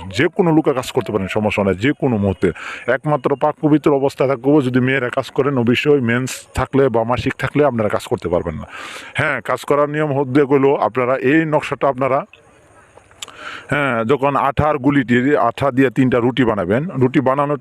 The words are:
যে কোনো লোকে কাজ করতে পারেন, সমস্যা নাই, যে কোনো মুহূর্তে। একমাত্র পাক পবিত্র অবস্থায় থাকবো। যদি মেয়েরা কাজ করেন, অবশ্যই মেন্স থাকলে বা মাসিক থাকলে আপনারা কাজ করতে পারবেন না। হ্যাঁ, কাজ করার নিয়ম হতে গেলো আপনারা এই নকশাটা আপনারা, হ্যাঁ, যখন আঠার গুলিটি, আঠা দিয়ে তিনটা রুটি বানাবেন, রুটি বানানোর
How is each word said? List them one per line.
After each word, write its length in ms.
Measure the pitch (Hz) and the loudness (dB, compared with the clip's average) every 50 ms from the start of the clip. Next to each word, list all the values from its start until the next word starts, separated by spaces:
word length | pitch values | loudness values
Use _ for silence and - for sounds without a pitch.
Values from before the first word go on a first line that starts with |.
| 90 95 - | -12 -8 -2
যে 100 | 110 147 - - | 0 0 0 2
কোনো 200 | - 185 165 156 | 0 2 4 4
লোকে 180 | 156 139 151 135 | 4 2 2 0
কাজ 180 | 127 123 - | -2 -4 -2
করতে 200 | - 131 110 - | -4 -4 -2 -2
পারেন, 160 | 104 107 95 | -4 -4 -4
সমস্যা 360 | 90 - 110 107 107 - 107 98 | -2 -2 -2 -2 0 0 0 0
নাই, 120 | 95 92 | 0 0
যে 180 | 90 107 143 147 - | 0 0 -2 -2 0
কোনো 180 | 151 135 117 | -2 -2 0
মুহূর্তে। 340 | 104 101 98 92 - - 87 80 - - - - - - | 0 0 0 0 0 0 -2 -2 -2 -12 -14 -14 -10 -4
একমাত্র 480 | 120 127 135 - 151 147 139 - 160 143 | -4 -4 -2 -2 -2 -2 -2 0 -2 -2
পাক 200 | 123 151 151 143 - | 0 -2 -2 -2 0
পবিত্র 340 | 160 147 151 147 - 165 143 | 0 2 2 4 4 2 2
অবস্থায় 320 | 135 135 139 - - 143 | 2 0 -2 0 0 0
থাকবো। 340 | 127 139 120 123 139 147 156 | 0 0 0 2 4 4 4
যদি 180 | 127 127 123 127 | 4 2 2 2
মেয়েরা 300 | 123 131 135 139 123 120 | 2 2 0 0 -2 -2
কাজ 200 | - 135 123 - | -4 -4 -6 -4
করেন, 280 | - - 127 147 143 | -2 -2 -2 0 0
অবশ্যই 440 | 123 120 117 123 - - 147 147 143 | 0 0 0 0 0 2 2 2 2
মেন্স 280 | 120 113 117 123 131 123 - - - - - | 2 0 -2 -2 -2 -6 -10 -12 -14 -10 -4
থাকলে 340 | - 131 - - 135 139 131 | -4 -4 0 2 2 2 2
বা 140 | 113 117 113 | 2 0 -2
মাসিক 300 | 117 123 120 - 135 - | -2 -2 -2 -2 -4 -4
থাকলে 280 | - - 127 - 143 147 | -4 -6 -4 0 0 0
আপনারা 240 | 139 120 113 107 101 | 2 2 0 -2 -2
কাজ 180 | - 101 - | -2 -4 -4
করতে 220 | - 120 92 - 82 | -4 -6 -4 -4 -2
পারবেন 260 | 87 87 82 85 78 | -2 -2 -2 -4 -8
না। 100 | 80 85 - - - - - - - - - - | -10 -14 -14 -16 -16 -16 -16 -16 -16 -16 -10 -6
হ্যাঁ, 280 | - 147 156 139 120 | -4 -2 -2 -4 -6
কাজ 200 | - - 143 117 - | -4 -4 -4 -4 0
করার 260 | - 147 143 147 143 | 0 2 2 2 0
নিয়ম 240 | 147 151 156 151 131 | 0 -2 -2 -2 0
হতে 320 | 139 147 127 123 147 143 127 | -2 -2 2 2 2 4 4
গেলো 260 | 143 135 139 139 147 | 4 4 4 4 2
আপনারা 420 | 180 - 107 101 127 123 120 135 | 2 0 0 0 0 0 0 0
এই 280 | 127 - 127 151 160 165 | 0 2 2 2 2 2
নকশাটা 440 | 156 151 143 - - 143 - 156 139 | 2 0 -2 -2 -2 -4 -2 0 -2
আপনারা, 360 | 131 127 139 127 131 143 196 - - - _ _ _ _ _ _ _ - - _ _ - _ _ - - - - - - - - - - - - | 0 0 -2 0 0 -2 -4 -6 -16 -20 _ _ _ _ _ _ _ -20 -20 _ _ -20 _ _ -20 -20 -18 -18 -18 -18 -16 -16 -16 -14 -8 -4
হ্যাঁ, 360 | 147 147 143 135 120 113 113 | -4 -2 0 0 -2 -2 0
যখন 300 | 113 147 120 131 143 139 | 0 0 2 2 0 0
আঠার 420 | 120 123 139 139 - 147 151 151 | 2 0 0 0 0 0 0 0
গুলিটি, 580 | 143 123 143 143 143 120 113 120 123 123 143 147 | 0 0 2 2 2 2 2 2 2 4 2 2
আঠা 360 | - - 117 - - 135 139 | 2 2 0 0 0 -2 0
দিয়ে 180 | 123 131 135 123 | 2 2 2 2
তিনটা 300 | - 139 131 127 127 123 | 2 2 0 2 2 2
রুটি 240 | 117 127 117 135 127 | 2 0 2 2 0
বানাবেন, 460 | 110 110 101 90 87 104 123 156 185 | 0 0 0 0 0 0 -2 -2 -4
রুটি 320 | 156 135 127 127 135 147 | -2 0 0 2 2 2
বানানোর 380 | 120 131 131 143 143 143 147 139 | 2 2 2 2 0 -2 -2 -2